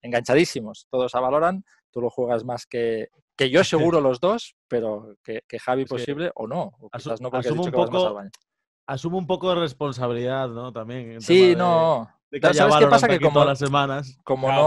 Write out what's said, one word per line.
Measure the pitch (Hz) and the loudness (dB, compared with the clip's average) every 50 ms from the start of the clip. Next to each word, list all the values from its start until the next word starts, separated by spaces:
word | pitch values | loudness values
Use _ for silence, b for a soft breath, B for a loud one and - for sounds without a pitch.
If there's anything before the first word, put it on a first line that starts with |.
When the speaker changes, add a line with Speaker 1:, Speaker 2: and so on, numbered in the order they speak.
Speaker 1:
enganchadísimos | - 120 120 117 120 - 123 147 170 - - 135 113 104 113 - - _ | -8 -4 -4 -2 0 2 4 4 4 2 -2 -8 -10 -12 -14 -18 -14 _
todos | - 131 127 123 - | -4 -4 -2 -2 -2
a | 123 | -2
Valorant. | 127 127 135 151 160 175 190 190 196 _ _ _ _ _ | -2 0 0 0 0 0 -2 -4 -10 _ _ _ _ _
Tú | - 123 | -8 -6
lo | 120 120 | -6 -4
juegas | - - 127 120 120 113 110 | -4 -4 -4 -2 -2 -4 -4
más | 127 120 120 - | -6 -10 -10 -10
que, | - - 120 117 117 113 110 110 - _ _ _ _ _ - | -10 -6 -4 -4 -4 -4 -6 -8 -10 _ _ _ _ _ -4
que | 135 131 | -2 2
yo | 131 165 190 | 4 2 2
Speaker 2:
<laughs> | |
Speaker 1:
seguro | - - 160 151 170 170 160 | 4 2 0 2 2 2 2
los | 143 135 127 123 | 2 2 0 0
dos, | - 180 214 233 - - _ _ _ - | 0 -2 -2 -2 -6 -12 _ _ _ -6
pero | 127 120 113 110 107 104 113 110 101 _ _ | -4 -4 -4 -4 -6 -8 -12 -16 -20 _ _
que, | - 110 113 - _ | -12 -12 -12 -12 _
que | - 117 | -14 -10
Javi | - - 127 131 135 | -4 -4 -2 -2 -2
Speaker 2:
Es | 123 | -4
que | 135 | -6
Speaker 1:
posible | 123 120 131 143 147 165 175 - | -8 -6 -6 -6 -6 -6 -8 -8
o | - 117 110 | -8 -10 -8
no. | 135 175 151 101 - _ | -6 -6 -8 -8 -10 _
O | 120 107 | -20 -16
Speaker 2:
asu-, | - 120 - | -16 -12 -10
Speaker 1:
quizás | 151 113 110 | -8 -8 -8
no, | 123 127 | -8 -6
porque | 123 127 | -6 -4
has | 123 123 | -4 -2
Speaker 2:
asumo | 117 139 180 | -2 -2 -4
Speaker 1:
dicho | 175 | -2
Speaker 2:
un | |
Speaker 1:
que | 139 123 | 0 0
vas | - - | -2 0
más | 151 185 | 0 -2
Speaker 2:
poco, | 185 180 | -2 -2
Speaker 1:
al | 104 | -4
baño. | 101 98 98 - - _ _ _ _ _ _ _ _ _ - | -6 -12 -16 -18 -20 _ _ _ _ _ _ _ _ _ -12
Speaker 2:
asumo | 135 131 - 165 175 190 | -10 -8 -6 -6 -6 -4
un | 180 151 | -4 -4
poco | 185 165 170 185 180 | -4 -2 -2 -2 -2
de | 170 | -2
responsabilidad, | 170 151 131 - 151 143 127 120 127 120 120 117 120 123 131 135 135 127 | -2 -4 -6 -6 -8 -8 -6 -6 -6 -4 -4 -4 -4 -4 -4 -4 -6 -6
¿no? | 117 117 123 127 | -8 -10 -12 -12
También | 107 117 110 113 123 131 123 113 | -12 -12 -12 -12 -12 -12 -12 -14
el | 113 113 | -16 -8
Speaker 1:
Sí, | 110 - 170 190 | 0 4 6 8
Speaker 2:
tema | 190 180 | 8 6
de, | 175 175 | 6 4
Speaker 1:
no. | 180 175 170 165 165 165 156 123 113 - _ _ _ _ | 2 2 2 2 2 2 2 0 -2 -8 _ _ _ _
Speaker 2:
de | - 143 | -4 0
que | 147 | 2
Speaker 1:
No, | 160 | 4
Speaker 2:
haya | - 151 | 4 4
Speaker 1:
¿sabes | 139 139 | 4 6
qué | 151 | 6
Speaker 2:
Valorant | 151 147 143 | 6 6 8
Speaker 1:
pasa? | 139 139 135 - | 6 6 6 4
Que | - | 2
Speaker 2:
aquí | - 139 | 4 2
Speaker 1:
como, | 156 143 | 4 4
Speaker 2:
todas | 143 147 143 | 4 4 4
las | 139 131 | 2 0
semanas. | 143 139 139 143 143 139 135 139 143 131 131 _ - | -2 0 0 0 0 0 -2 -6 -8 -12 -16 _ -6
Speaker 1:
como | - 139 131 135 131 | -4 -4 -2 0 0
Speaker 3:
Claro, | 135 135 147 | 2 4 4